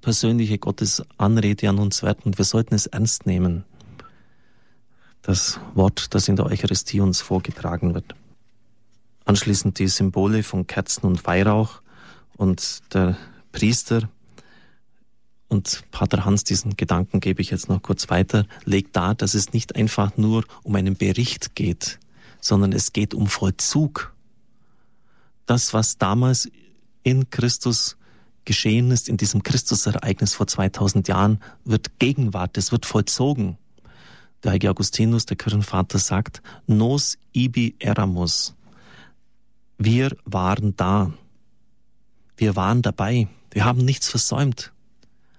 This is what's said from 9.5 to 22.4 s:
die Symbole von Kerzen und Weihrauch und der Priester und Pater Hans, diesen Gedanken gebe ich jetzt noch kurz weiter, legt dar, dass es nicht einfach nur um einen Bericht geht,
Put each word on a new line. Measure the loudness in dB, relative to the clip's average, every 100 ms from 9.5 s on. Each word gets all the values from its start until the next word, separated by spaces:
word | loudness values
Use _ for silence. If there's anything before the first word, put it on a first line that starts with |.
| 0 0 0
die | 0
Symbole | 0 0 2 2 2
von | 0 -4 -4
Kerzen | -4 -4 -2 0
und | 0 0
Weihrauch | 2 4 4 0 -4 -20 -20 -20 -20 -20 -2
und | 0 0 -4 -10 -4
der | 0 0 0 -8 -20 -16
Priester | -2 0 0 0 -2 -2 -8 -20 -20 -20 -20 -20 -20 -20 -20 _ _ -20 -20 -2
und | -2 -2 -8 -10
Pater | -4 -2 0
Hans, | 2 0
diesen | 0 -2 -2 -4
Gedanken | -2 0 0 0
gebe | 0 -2
ich | -4
jetzt | -4 -2
noch | -2
kurz | -2 -4 0
weiter, | 0 2 2 0 -4
legt | -2 0 0 -2
dar, | 0
dass | 0 -2
es | -2 -2
nicht | -2 -2 -2
einfach | 0 0 0 2
nur | 2 2 -2 -8
um | -4 0
einen | 0 0
Bericht | 0 0 -2 -4 -8
geht, | -4 -4 -4 -8 -10 -18 -20 -20 -8